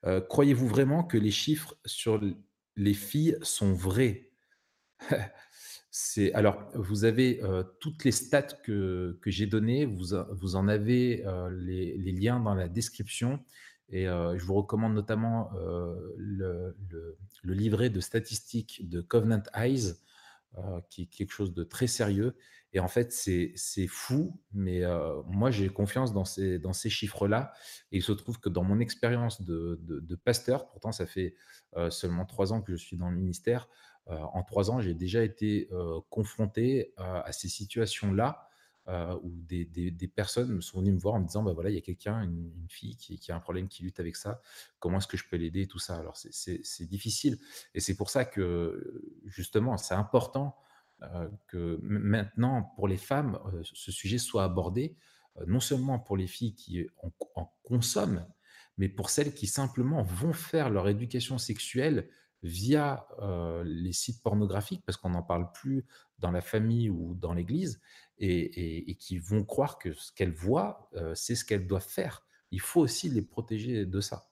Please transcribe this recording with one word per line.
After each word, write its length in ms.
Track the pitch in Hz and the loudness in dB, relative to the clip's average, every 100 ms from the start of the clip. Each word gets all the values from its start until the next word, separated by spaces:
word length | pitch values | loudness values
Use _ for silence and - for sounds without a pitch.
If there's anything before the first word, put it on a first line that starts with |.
| - | 2
Heu, 140 | 92 | 2
croyez-vous 480 | - - 143 123 127 | 2 6 6 6 4
vraiment 360 | 110 135 156 | 4 6 4
que 120 | 170 113 | 4 4
les 120 | 104 | 4
chiffres 460 | 107 - 151 - - | 2 0 0 -2 -14
sur 380 | - - - 110 | -10 -4 2 2
l-, 140 | 101 87 - _ _ - | 2 -4 -12 _ _ 2
les 180 | 101 | 4
filles 420 | 98 - 151 160 - | 4 2 2 4 2
sont 300 | - - 101 | -2 2 2
vrais ? 560 | 92 92 95 127 98 - _ _ _ _ _ _ _ | 4 2 4 4 2 -8 _ _ _ _ _ _ _
<laughs> 920 | - - 104 - - - - - _ | -2 0 0 -10 -20 -20 -18 -18 _
C'est, 420 | - - - 98 | -8 -4 2 4
alors, 340 | 113 104 98 - | 6 4 4 -6
vous 300 | - 90 104 | -6 -2 4
avez, 360 | 113 113 127 120 | 4 6 4 4
heu, 220 | 98 92 92 - | 0 0 -2 -6
toutes 240 | - - | -10 0
les 80 | - | 2
stats 300 | - - 143 135 - | 2 4 2 2 -8
que, 540 | - 104 95 90 90 90 | -4 0 0 0 -2 -2
que 80 | - | -2
j'ai 160 | 87 104 | 0 2
données, 400 | 110 110 127 147 | 2 4 2 2
vous 280 | 98 90 | -2 -2
en, 120 | 95 - | -2 -2
vous 220 | 98 92 95 | -4 0 2
en 120 | 98 | 4
avez, 560 | 104 104 123 123 113 101 | 4 4 4 4 2 -2
heu, 240 | 90 90 | -4 -4
les, 460 | 90 90 92 90 - | -4 -4 -2 -2 -2
les 160 | 92 | -2
liens 280 | 92 107 123 | 2 2 2
dans 140 | 113 | 2
la 140 | 95 90 | 2 0
description. 720 | 92 117 - 104 - 120 139 - - - _ _ | -2 -4 -6 -8 -2 -2 -2 -8 -20 -20 _ _
Et, 180 | 95 92 | -2 0
heu, 280 | 87 85 90 | 0 0 0
je 80 | |
vous 100 | 87 | 2
recommande 400 | 95 104 107 110 | 2 4 2 2
notamment, 560 | 107 104 110 117 113 107 104 | 2 0 0 2 0 -2 -4
heu, 580 | 87 87 87 87 82 - | -4 -2 -4 -6 -8 -10
le, 580 | 98 98 95 87 90 90 98 | -6 -4 -2 -2 -6 -8 -10
le, 280 | 82 82 80 95 - | -10 -12 -14 -18 -10
le 120 | 90 | -4
livret 360 | 95 107 104 123 | 0 2 4 2
de 100 | 98 | 0
statistiques 880 | 87 113 110 113 - 120 110 - 87 | -2 -4 -2 -8 -4 -6 -6 -10 -6
de 120 | 87 | -6
Covenant 420 | 87 117 107 110 101 | 2 4 6 2 0
Eyes, 400 | - 117 135 101 85 _ - - - _ 92 | -2 2 2 0 -4 _ -20 -20 -20 _ -12
heu, 20 | 95 90 85 | -8 -8 -10
qui 120 | - | -10
est 40 | 87 | -12
quelque 260 | - 101 | -6 -8
chose 220 | - 101 | -2 -2
de 100 | 87 | -2
très 220 | 82 - 123 | -6 0 0
sérieux. 500 | - 104 98 117 - - - _ | 2 2 4 2 -2 -18 -20 _
Et 80 | 95 | 0
en 80 | 90 | 2
fait, 240 | - 120 | 2 2
c'est, 400 | - - 90 87 - | 0 0 2 2 -2
c'est 300 | - - 92 | -6 -2 -2
fou, 540 | - - 131 175 170 _ | -2 0 2 2 -4 _
mais, 300 | 101 95 90 | -2 0 2
heu, 380 | 90 85 78 71 78 | 2 2 0 -4 -2
moi, 240 | 98 123 | 2 4
j'ai 180 | 107 98 | 4 2
confiance 440 | 98 101 131 131 | 2 0 2 0
dans 120 | 101 | 0
ces, 340 | 95 - 98 90 | -2 0 0 0
dans 140 | 90 | -2
ces 180 | 90 113 | -2 -2
chiffres-là. 600 | - 104 - 101 110 135 - - - _ | -2 -4 0 4 4 2 -10 -18 -20 _
Et 60 | 98 | -2
il 40 | |
se 100 | 87 | 0
trouve 260 | 101 - 117 | 0 -2 -4
que 80 | - | -2
dans 160 | 87 | 0
mon 160 | 92 107 | 2 2
expérience 640 | 120 - 117 120 120 - | 2 0 2 2 0 -2
de, 360 | 90 82 85 85 | -4 -4 -2 -6
de, 180 | 82 73 | -6 -8
de 140 | 80 85 | -6 -2
pasteur, 540 | - 117 - 131 - | 2 2 2 0 -2
pourtant, 220 | - 107 | -10 -8
ça 140 | 110 87 | -4 -4
fait, 280 | - 92 - - - _ - | -2 -4 -4 -20 -20 _ -2
heu, 140 | 85 | -2
seulement 340 | 82 90 87 95 | -2 -2 -2 -4
trois 260 | - 95 | 0 2
ans 80 | 110 | 2
que 100 | 101 | -2
je 40 | 87 | -6
suis 200 | - 90 | -6 -4
dans 140 | 87 | -2
le 60 | 90 | 0
ministère. 520 | 92 87 - 120 117 _ - _ - | 0 0 0 0 -2 _ -20 _ -10
Heu, 40 | |
en 280 | 80 76 90 | -8 -4 -4
trois 280 | 90 101 98 | 0 2 2
ans, 100 | 123 | 2
j'ai 140 | 98 | 0
déjà 280 | 82 90 110 | 0 0 2
été, 460 | 110 107 107 104 - | 2 2 0 0 -2
heu, 280 | 92 87 82 - | -4 -4 -4 -4
confronté 840 | - 104 - 107 110 120 135 - - | -4 -4 0 0 2 2 2 -2 -6
à, 240 | 92 92 | -6 -4
à 100 | - | -6
ces 160 | - 95 | -8 -8
situations-là, 1000 | - 101 117 110 - 104 98 123 156 - _ _ _ - | -8 -6 -2 0 0 0 4 2 0 -14 _ _ _ -6
heu, 300 | 90 85 87 | -4 -4 -6
où 80 | 87 85 | -8 -10
des, 220 | 82 87 | -6 -6
des, 260 | 85 85 87 | -4 -4 -4
des 180 | 85 90 | -4 -6
personnes 520 | - 104 - 123 101 | -4 -2 0 0 -2
sont 180 | - 95 | -4 2
venues 120 | 95 | 4
me 60 | 92 | 6
voir 160 | 95 | 4
en 60 | 113 | 2
me 60 | 87 | 0
disant : « 160 | - | 0
Bah, 80 | 107 | 0
voilà, 180 | 82 90 | 0 0
il 40 | |
y 40 | 98 | -2
a 40 | |
quelqu'un, 400 | - 87 101 110 | -4 -6 -2 -2
une, 300 | 95 85 85 85 | -2 -4 -6 -10
une 120 | 85 | -14
fille 280 | - 107 113 | -12 -12 -12
qui, 220 | - 101 | -14 -16
qui 140 | - | -8
a 40 | 85 | -8
un 40 | |
problème, 280 | - 90 95 | -4 -4 -4
qui 140 | - | -6
lutte 180 | 90 - | -10 -6
avec 160 | 85 - | -8 -6
ça. 240 | 101 120 - - - _ | -8 -8 -12 -20 -20 _
Comment 200 | 87 95 | 0 0
est-ce 80 | 98 | 0
que 80 | 92 | -4
je 120 | - | -4
peux 80 | 87 | -4
l'aider ? » 260 | 85 87 | -2 -2
et 40 | 95 | -2
tout 120 | 87 | -6
ça. 180 | - 85 | -6 -6
Alors, 200 | 82 - | -8 -12
c'est, 160 | 80 | -14
c'est, 280 | - - 87 | -12 -8 -8
c'est 220 | - - 85 | -8 -10 -8
difficile. 520 | 98 113 113 147 113 - - - | -6 -4 0 0 0 -6 -20 -10
Et 60 | - | -6
c'est 160 | 98 95 | -2 -2
pour 140 | 104 | 0
ça 140 | 135 | 0
que, 800 | 123 - 92 87 85 - - - - - | 0 0 0 2 0 -4 -8 -12 -14 -16
justement, 520 | 104 95 92 110 120 104 | -16 -10 0 2 2 0
c'est 180 | - | 0
important, 600 | 92 104 127 - 135 143 - _ _ _ _ | 0 4 4 4 -4 -4 -6 _ _ _ _
heu, 280 | - 87 82 104 _ | -10 -8 -8 -10 _
que 300 | 87 85 82 | -6 -4 -4
m-, 160 | - 104 | -2 0
maintenant, 640 | 104 107 101 - 123 131 98 - | 2 2 2 0 2 2 -2 0
pour 120 | 98 | 0
les 80 | 95 | 0
femmes, 420 | - 139 143 92 - | 0 0 0 -2 -6
heu, 100 | 90 | -8
ce 280 | 82 - - | -8 -12 -10
sujet 260 | 98 95 120 | -6 -2 -2
soit 260 | - 107 | 0 2
abordé, 520 | 95 87 90 101 156 - _ _ _ - | 2 2 0 0 -2 -6 _ _ _ -10
heu, 40 | 82 | 2
non 140 | 117 | 2
seulement 380 | - 139 131 127 | 2 0 2 0
pour 180 | - 98 | 0 -2
les 100 | 92 | 0
filles 280 | - 117 | -2 -4
qui 320 | 101 - 90 82 _ | -4 -8 -4 -6 _
en, 80 | 87 - - | -12 -10 -10
en 180 | - - _ | -8 -10 _
consomment, 600 | - 120 117 - 196 92 87 - _ - - - | 0 2 2 2 2 0 -4 -16 _ -20 -18 -2
mais 100 | 98 | -2
pour 220 | 98 95 | 0 -2
celles 240 | - 147 | 2 0
qui 120 | - 101 | -2 -4
simplement 560 | - 135 - 127 151 | 0 0 2 2 2
vont 300 | 95 90 151 | 0 0 0
faire 380 | 156 - 165 135 | -2 0 2 2
leur 180 | 101 95 | 4 4
éducation 500 | 104 120 127 - 127 | 2 0 -4 -2 -4
sexuelle 720 | - 104 - 127 147 139 - - _ _ | -4 -4 -4 0 2 2 -2 -14 _ _
via, 640 | 87 85 107 151 147 135 - - | -8 -4 2 4 4 -2 -8 -8
heu, 420 | 101 87 85 82 | -4 -2 -2 -2
les 280 | 87 82 90 | -4 -2 -2
sites 300 | 87 - 120 | -2 -4 -2
pornographiques, 640 | 113 104 101 98 101 92 | 0 2 2 0 -4 -6
parce 120 | - 92 | -6 -4
qu'on 120 | 92 | 0
n'en 120 | 87 | -2
parle 280 | 85 87 87 | 0 0 -2
plus 340 | - 135 135 123 - _ _ | -6 -2 -2 -4 -18 _ _
dans 120 | 98 | -2
la 100 | 87 | 0
famille 500 | 90 110 110 117 113 | 0 2 4 4 2
ou 240 | 87 85 | 0 -2
dans 180 | 90 87 | -4 -2
l'église, 480 | 85 87 143 185 110 _ - - _ | -2 0 0 -2 -6 _ -20 -20 _
et, 100 | 98 90 | 0 2
et, 520 | 85 - 85 82 - | 0 -4 -4 -4 -8
et 40 | 87 | -10
qui 220 | - 92 | -6 -8
vont 260 | 85 107 | 0 0
croire 340 | 104 - 147 - | 2 0 0 0
que 140 | 92 | -8
ce 200 | 78 - | -8 -14
qu'elles 200 | - 92 | -2 -2
voient, 540 | 80 90 143 202 - - | 0 2 2 2 -6 -12
heu, 200 | - 82 | -8 -6
c'est 200 | 82 - | -6 -4
ce 100 | 120 | -4
qu'elles 220 | - 104 92 | 0 0 2
doivent 200 | 95 - | -2 0
faire. 360 | - 175 - _ _ _ | -4 -4 -6 _ _ _
Il 100 | 92 | -6
faut 200 | - 175 | 2 4
aussi 280 | 139 - 170 | 4 2 0
les 140 | 120 | 0
protéger 640 | 101 - - 110 113 117 92 | 0 -6 -4 -4 -2 0 0
de 140 | 92 | 0
ça. 280 | 101 - _ | -2 -6 _